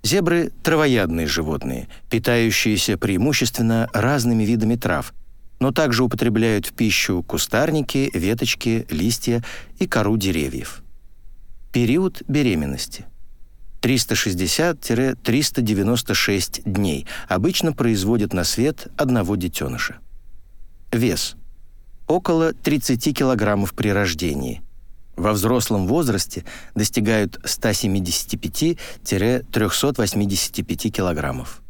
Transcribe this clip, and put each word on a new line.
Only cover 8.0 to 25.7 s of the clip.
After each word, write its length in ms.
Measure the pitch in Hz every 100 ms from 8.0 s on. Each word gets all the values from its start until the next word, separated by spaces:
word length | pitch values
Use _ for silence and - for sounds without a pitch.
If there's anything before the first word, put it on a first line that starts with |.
| 135
веточки, 720 | 92 90 117 131 - 117 113 -
листья 540 | 78 101 117 - 117 120 - - -
и 80 | 185
кору 280 | 123 104 110
деревьев. 680 | 95 82 67 60 - - - - - - - - - - -
Период 500 | 127 117 156 185 - -
беременности — 800 | 143 127 82 69 65 - - - - - - - - - -
триста 340 | 117 131 -
шестьдесят — 680 | 104 - 87 92 - 170 165 - 117 131 -
триста 360 | - 127 147 -
девяносто 540 | 113 101 101 120 -
шесть 480 | 98 - 98 - -
дней, 420 | - 95 98 69 - - -
обычно 440 | 92 135 175 165
производят 600 | - 120 107 98 117 104
на 120 | 92
свет 420 | 85 - 135 - - -
одного 380 | 139 120 95
детёныша. 640 | 104 87 - 67 113 - - - - - - - - - - -
Вес. 420 | 117 117 85 - - - - - - - - -
Около 480 | 170 - 165 165
тридцати 580 | - - 147 - 120 156
килограммов 600 | 135 131 120 104 101 98
при 140 | - 107
рождении. 760 | 98 95 80 80 69 65 - - - - - - -
Во 160 | 98
взрослом 560 | 107 113 123 -